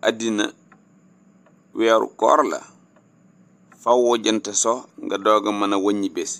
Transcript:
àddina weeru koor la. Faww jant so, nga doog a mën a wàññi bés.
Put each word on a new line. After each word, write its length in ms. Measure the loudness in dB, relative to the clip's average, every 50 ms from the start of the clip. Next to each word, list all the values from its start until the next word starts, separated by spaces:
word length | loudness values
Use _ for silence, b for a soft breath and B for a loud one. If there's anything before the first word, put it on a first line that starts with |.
| 0
àddina 380 | -2 -2 -2 -4 -4 -4 -4 -4 -6 -8 _ _ _ -20 _ _ _ _ _ _ _ _ _ _ _ _ _ _ _ _ _ _ _ _
weeru 300 | -2 2 2 2 2 2 -2 -4 -2
koor 220 | 2 2 4 4 2 -2
la. 80 | -4 -8 -12 -16 _ _ _ _ _ _ _ _ _ _ _ _ _ _ _ _ _ _ _ _ _ _
Faww 360 | 0 2 2 4 4 2 2 2 2
jant 220 | 0 0 0 -2 -4 -6 -2 -2
so, 100 | -2 -2 -2 -6 -16 _ -14 -10
nga 140 | -6 -6
doog 280 | -2 2 2 2 2 2
a 40 | 0 -2 -2
mën 140 | -2 0 0
a 40 | 0 0
wàññi 240 | 0 -2 0 -4 -4 -6
bés. 160 | -6 -8 -8 -10